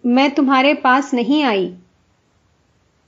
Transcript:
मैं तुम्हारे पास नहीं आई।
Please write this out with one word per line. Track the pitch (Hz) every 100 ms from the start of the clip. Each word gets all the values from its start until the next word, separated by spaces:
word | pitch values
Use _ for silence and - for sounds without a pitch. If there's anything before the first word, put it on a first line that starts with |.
| 247
मैं | 247 285 285
तुम्हारे | 262 262 269
पास | 302 262 262 277
नहीं | 247 233 302
आई। | 269 202 180 - _ _ _ _ _ _ _ _ _ _ _ _